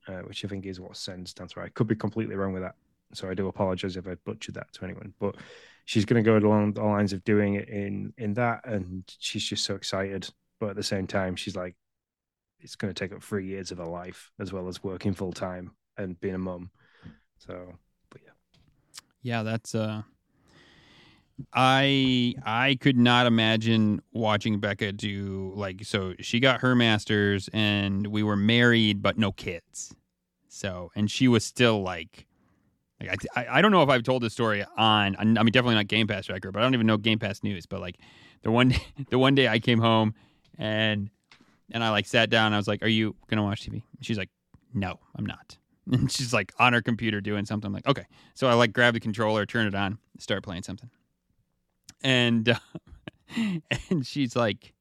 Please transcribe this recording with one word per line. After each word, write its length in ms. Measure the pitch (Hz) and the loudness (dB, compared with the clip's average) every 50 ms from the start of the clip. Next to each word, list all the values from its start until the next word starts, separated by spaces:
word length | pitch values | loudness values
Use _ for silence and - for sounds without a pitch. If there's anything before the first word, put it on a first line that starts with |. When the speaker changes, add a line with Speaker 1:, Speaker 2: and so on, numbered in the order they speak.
| _ - | _ -14
Speaker 1:
uh, 140 | 95 92 | -14 -12
which 220 | 90 - 98 - - | -12 -12 -12 -10 -10
I 40 | 101 | -8
think 180 | 101 95 95 | -8 -8 -8
is 140 | 98 92 90 | -10 -12 -12
what 180 | 92 90 - - | -14 -16 -14 -14
sen 300 | - - 92 90 90 87 | -12 -12 -12 -12 -14 -14
stands 260 | - - 90 90 - | -14 -16 -16 -16 -14
for. 80 | - | -14
I 80 | 92 - | -14 -8
could 180 | - - 120 110 | -2 0 0 2
be 80 | 113 | 2
completely 400 | 110 - 107 - 117 110 107 101 | 0 -2 -2 -2 -4 -4 -4 -4
wrong 180 | 98 98 98 95 | -4 -4 -4 -4
with 100 | 92 92 | -4 -6
that, 120 | 90 - _ _ _ _ _ _ _ - | -8 -10 _ _ _ _ _ _ _ -14
so 160 | - - 95 | -12 -8 -6
I 60 | 92 | -6
do 120 | 92 98 95 | -4 -4 -4
apologize 480 | 87 - 104 95 92 90 - 98 90 | -4 -2 -2 -2 -2 -2 -4 -6 -8
if 120 | 92 90 95 | -8 -10 -10
I 80 | 90 87 _ | -12 -10 _
butchered 300 | - - - - - - | -12 -12 -10 -12 -12 -12
that 180 | - - - - | -12 -14 -14 -14
to 120 | - - | -14 -12
anyone. 280 | 92 - - - 101 92 _ | -12 -12 -12 -16 -18 -10 _
But 160 | - 101 92 - - - - - - - - _ _ | -6 -6 -6 -8 -14 -20 -20 -20 -20 -20 -20 _ _
she's 200 | - - 117 101 | -2 0 0 2
gonna 180 | - 127 117 110 | 4 2 4 6
go 140 | 113 110 107 | 6 6 6
along 360 | 104 107 107 107 104 104 104 | 6 4 4 4 2 0 -2
the 100 | 107 107 | -2 -2
lines 300 | 107 104 101 104 98 98 | 0 0 2 0 0 -2
of 100 | 95 - | -4 -2
doing 300 | - 107 104 104 101 101 | 0 2 2 2 2 0
it 160 | 101 110 - | -2 -6 -8
in, 420 | 113 101 101 101 101 98 98 104 - - | -8 -8 -6 -6 -6 -8 -8 -10 -10 -8
in 160 | 120 107 101 | -8 -6 -4
that, 320 | 113 123 117 117 107 - | -2 -2 -2 -2 -4 -6
and 380 | 131 113 101 92 87 90 95 92 - - - | -8 -6 -6 -6 -8 -10 -12 -14 -14 -16 -12
she's 240 | - - - 110 - | -10 -8 -6 -6 -6
just 200 | - 104 - - | -6 -6 -6 -4
so 120 | - 101 | -6 -6
excited. 520 | 95 - - - 95 95 98 98 95 90 - - _ _ _ _ _ | -8 -8 -6 -4 -4 -4 -4 -6 -8 -10 -12 -14 _ _ _ _ _
But 120 | - 104 | -8 -8
at 40 | 98 | -6
the 60 | 104 | -6
same 240 | 101 - 107 98 95 | -6 -4 -4 -4 -4
time, 300 | 90 - 101 95 92 92 | -4 -2 -2 -2 -2 -4
she's 200 | 90 - - 95 | -6 -8 -10 -8
like, 200 | 95 90 92 90 _ _ _ _ _ _ _ _ _ _ _ _ _ _ _ _ _ | -8 -10 -10 -12 _ _ _ _ _ _ _ _ _ _ _ _ _ _ _ _ _
"It's 140 | - - - | -20 -20 -12
gonna 180 | - - 101 90 | -8 -8 -8 -6
take 200 | - 98 92 98 | -6 -8 -10 -10
up 80 | 98 | -12
three 240 | - - 110 101 95 | -12 -8 -6 -6 -6
years 240 | 95 98 98 92 90 | -6 -8 -10 -10 -10
of 60 | 95 90 | -10 -10
her 80 | 87 | -10
life, 460 | 82 85 87 90 90 92 - - - _ - | -10 -10 -10 -12 -14 -16 -18 -20 -20 _ -12
as 120 | 107 92 | -10 -10
well 160 | 95 95 90 90 | -8 -8 -8 -8
as 160 | 90 - - | -10 -8 -8
working 300 | 98 92 90 - 104 95 | -10 -8 -6 -4 -4 -4
full 180 | - 101 92 | -4 -6 -8
time 400 | 87 - - 92 90 90 90 92 - _ _ _ _ - | -6 -6 -8 -8 -8 -10 -12 -14 -18 _ _ _ _ -10
and 220 | 104 92 90 85 | -10 -10 -8 -8
being 140 | - 98 92 | -8 -6 -6
a 60 | 92 | -4
mum." 320 | 92 92 90 87 90 90 - _ _ _ _ _ - - - _ _ _ _ _ | -6 -6 -8 -10 -12 -16 -20 _ _ _ _ _ -20 -20 -20 _ _ _ _ _
So, 380 | _ - 92 90 90 90 90 92 _ _ _ _ _ _ | _ -16 -16 -16 -16 -18 -20 -20 _ _ _ _ _ _
but 120 | - - _ | -20 -20 _
yeah. 80 | _ _ _ _ _ _ _ _ _ _ _ _ _ - - - _ _ _ | _ _ _ _ _ _ _ _ _ _ _ _ _ -20 -20 -20 _ _ _
Speaker 2:
Yeah, 220 | - 123 117 117 110 | -8 -6 -4 -4 -2
that's, 320 | 110 110 113 - - - | -4 -4 -6 -6 -6 -4
uh, 260 | 113 110 110 107 107 107 - _ _ _ _ _ _ _ _ _ _ _ _ _ _ _ _ _ - - _ _ _ _ _ _ - 110 - - | -4 -4 -4 -6 -8 -12 -14 _ _ _ _ _ _ _ _ _ _ _ _ _ _ _ _ _ -20 -20 _ _ _ _ _ _ -20 -16 -4 0
I, 800 | 120 127 131 131 135 135 139 139 135 135 131 127 123 123 123 123 - - | 2 4 6 6 4 4 4 4 4 4 2 2 2 2 0 -2 -4 -4
I 320 | 110 110 117 127 139 139 127 | -2 0 2 2 2 2 2
could 160 | - 143 135 123 | 2 2 4 6
not 300 | 120 123 120 120 123 120 | 6 6 6 6 6 6
imagine 720 | 117 113 113 110 113 113 113 117 113 113 107 107 104 - - _ | 4 4 4 4 2 2 2 2 2 4 4 2 2 0 -4 _
watching 480 | - 110 113 107 107 107 - 117 107 101 | -6 -2 0 0 0 0 0 -2 -2 -2
Becca 340 | 104 104 101 101 110 101 98 | -2 -2 -2 -2 -4 -6 -6
do, 580 | 104 107 107 101 98 101 98 95 95 95 95 95 | -6 -6 -6 -6 -6 -6 -8 -8 -8 -8 -10 -8
like, 300 | 104 101 95 92 92 - | -8 -8 -8 -8 -10 -8
so 300 | - - 104 95 92 87 - | -4 -4 -2 -2 -4 -8 -10
she 200 | - - - 117 | -6 -4 0 2
got 220 | 123 135 127 113 | 4 4 4 4
her 120 | - 127 127 | 2 2 4
master's 760 | 123 120 113 110 107 - - 110 104 104 101 101 98 95 - - | 4 4 4 4 2 0 0 2 2 2 2 2 0 -2 -4 -2
and 540 | 107 107 104 104 101 101 98 98 98 104 104 | -2 0 2 2 0 0 0 0 -2 -2 -2
we 160 | 104 107 107 | -2 0 0
were 120 | 104 104 | 0 2
married, 680 | 101 98 107 117 120 120 120 117 113 110 107 104 101 101 | 2 4 4 6 6 6 6 6 6 4 4 2 2 0
but 160 | 101 95 - | 0 0 2
no 120 | 110 98 | 0 -2
kids. 640 | 92 - - - 87 85 - _ - - - - - - _ _ _ _ _ _ _ _ _ _ | -2 -4 -8 -10 -10 -10 -12 _ -16 -16 -16 -16 -18 -20 _ _ _ _ _ _ _ _ _ _
So, 440 | - - - 101 90 90 90 82 - | -14 -10 -8 -8 -8 -8 -12 -10 -4
and 160 | 101 104 104 | -2 -2 -2
she 160 | - - 135 127 | 0 2 4 6
was 180 | 120 110 - | 6 4 2
still, 380 | - - - 127 117 113 104 95 | 0 0 2 4 4 4 2 0
like, 420 | 92 92 85 82 - - - - _ _ _ _ _ _ _ _ _ _ _ _ _ _ - | -4 -6 -8 -10 -12 -16 -20 -20 _ _ _ _ _ _ _ _ _ _ _ _ _ _ -14
like, 240 | - 92 92 92 - - - | -8 -8 -6 -6 -6 -6 -6
I, 60 | 123 | -6
I, 160 | 123 117 123 139 | -4 0 4 4
I 20 | |
don't 100 | 175 214 | 6 6
know 120 | 208 180 151 | 6 6 6
if 60 | 135 | 6
I've 120 | 139 123 | 4 2
told 220 | 113 131 131 131 120 | 2 0 0 0 -2
this 100 | 113 - | -2 -2
story 320 | - 120 113 107 101 101 - - | -2 0 0 0 -2 -4 -6 -2
on, 400 | - 110 110 107 107 104 98 98 - | 2 4 4 4 4 4 2 0 0
I 40 | 107 | 2
mean, 280 | 110 113 107 110 117 | 2 4 4 4 4
definitely 240 | 107 127 123 123 117 | 6 4 4 4 4
not 120 | 107 104 101 | 2 2 2
Game 200 | - 107 113 107 | 2 0 0 0
Pass 220 | 107 95 95 - | -2 -4 -6 -6
record, 240 | 98 95 95 95 95 | -8 -8 -8 -6 -2
but 80 | 101 | 0
I 20 | 113 | 2
don't 100 | 131 131 | 2 2
even 140 | 123 113 110 | 2 4 2
know 100 | 110 107 | 2 2
Game 220 | 101 113 110 107 | 2 0 0 0
Pass 240 | - 101 - - - | 0 -4 -6 -6 -6
news. 240 | 107 101 90 82 - | -6 -6 -8 -8 -10
But, 140 | - 95 | -10 -10
like, 180 | 90 90 95 - - - - - - - - _ | -8 -10 -12 -14 -20 -20 -20 -20 -20 -20 -18 _
the 80 | - 110 | -2 2
one 200 | 110 120 127 131 | 4 6 6 6
<laughs> 0 | |
day, 120 | 127 - - - - - 139 - | 4 2 -2 -6 -8 -14 -6 -2
the 80 | - 123 | 2 4
one 160 | 131 135 139 | 4 6 6
day 120 | 139 135 117 | 6 4 4
I 120 | 107 120 | 2 2
came 180 | 110 - 120 113 | 2 2 4 4
home 380 | 113 113 113 113 110 107 107 - _ _ _ _ _ _ _ - | 4 4 4 4 4 2 0 -4 _ _ _ _ _ _ _ -8
and, 540 | - 110 107 107 110 110 107 104 101 104 - _ _ _ - - _ _ _ _ _ - | -4 -2 -2 0 0 0 0 -2 -4 -6 -10 _ _ _ -20 -20 _ _ _ _ _ -10
and 120 | - 117 117 | -4 -2 0
I, 80 | 113 | 2
like, 160 | 107 104 104 - | 2 2 0 2
sat 240 | - 123 113 107 | 4 4 4 6
down, 220 | 113 113 110 107 104 | 4 4 4 4 4
I 40 | 104 | 2
was 100 | 101 107 | 0 0
like, 140 | 107 104 | -2 0
"Are 60 | - 110 | 0 2
you 280 | 113 110 110 107 - - _ - | 2 2 2 0 -2 -6 _ -4
gonna 160 | - 107 104 | -2 0 0
watch 180 | 101 101 107 | 0 -2 -4
T 80 | - - | -6 -8
V?" 140 | 107 107 - _ - - | -10 -10 -12 _ -16 -12
And 60 | 131 | -8
she's 140 | - 117 104 | -6 -6 -6
like, 120 | 92 92 _ _ _ _ - _ _ _ - | -6 -8 _ _ _ _ -20 _ _ _ -6
"No, 260 | 107 95 90 85 - _ _ - | -4 -4 -4 -6 -10 _ _ -12
I'm 100 | - 160 151 | -8 -8 -8
not." 300 | - - - - - - | -8 -10 -16 -20 -20 -20
<laughs> 300 | _ _ _ _ _ - | _ _ _ _ _ -2
And 200 | 127 123 - 131 | 0 0 0 0
she's, 220 | - - 139 120 120 | -2 -4 -4 -2 0
like, 180 | 110 101 - - - | -2 -2 -2 -2 2
on 160 | 120 123 123 | 2 4 4
her 80 | 120 | 2
computer 400 | 107 - 120 107 117 113 104 104 | 2 0 -2 -2 -2 -2 -2 -2
doing 240 | 101 104 104 104 101 | -2 -2 -2 -2 -2
something. 220 | - 113 104 104 101 | -4 -4 -6 -6 -6
I'm 60 | 98 | -8
like, 140 | 98 - 135 | -4 -2 -2
"Okay." 200 | 139 - - - _ - - _ _ | -2 -2 -4 -12 _ -20 -20 _ _
So 140 | - - 127 | -2 2 4
I, 80 | 120 | 6
like, 180 | 117 120 113 101 | 6 4 4 4
grabbed 220 | - 123 120 117 | 4 4 4 4
the 40 | 117 | 2
controller, 460 | - 113 104 107 117 107 110 110 101 | -2 -4 -2 0 0 2 2 0 0
turned 220 | - - 120 110 104 | 0 -2 -2 -2 0
it 80 | 95 | 0
on, 240 | 98 101 95 101 113 _ _ - - | -2 -2 -2 -4 -6 _ _ -20 -14
started 240 | - - 107 98 | -6 -4 -4 -4
playing 220 | - - 92 85 - | -4 -6 -10 -10 -10
something. 260 | - 95 101 - 120 - _ _ _ _ _ _ _ _ _ _ _ _ _ _ _ _ _ _ - - _ - | -10 -12 -14 -14 -18 -20 _ _ _ _ _ _ _ _ _ _ _ _ _ _ _ _ _ _ -20 -14 _ 0
And, 460 | 139 131 123 120 120 117 113 110 117 | 2 2 4 4 4 2 2 2 2
uh, 60 | 117 - - _ - - - - - - _ - - _ _ - | 2 2 -2 _ -16 -18 -18 -18 -20 -20 _ -20 -20 _ _ -10
<laughs> 640 | - - 226 214 185 165 151 - 143 - - - | -6 -4 -2 -2 -2 -4 -6 -6 -6 -6 -4 -4
and 160 | 190 165 127 | -4 -4 -4
she's 300 | - - 151 139 120 - | -4 -4 -4 -4 -2 -2
like 380 | 127 120 110 104 - - - _ _ | 0 0 0 -2 -4 -10 -20 _ _